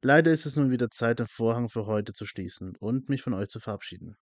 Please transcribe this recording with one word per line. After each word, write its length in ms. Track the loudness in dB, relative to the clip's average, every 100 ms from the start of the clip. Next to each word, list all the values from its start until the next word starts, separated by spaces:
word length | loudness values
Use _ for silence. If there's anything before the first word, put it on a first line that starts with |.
Leider 320 | 6 6 8
ist 120 | 4 2
es 120 | 0
nun 140 | 2
wieder 180 | 2 0
Zeit, 300 | 0 0 0
den 80 | -2
Vorhang 420 | -2 0 0 -2
für 160 | -4 -2
heute 260 | -2 -2
zu 140 | -8 -10
schließen 500 | -8 -8 -8 -12 -8
und 280 | -2 -2 0
mich 140 | -4
von 120 | -2
euch 140 | -4 -4
zu 140 | -8
verabschieden. 560 | -8 -8 -10 -14 -16 -18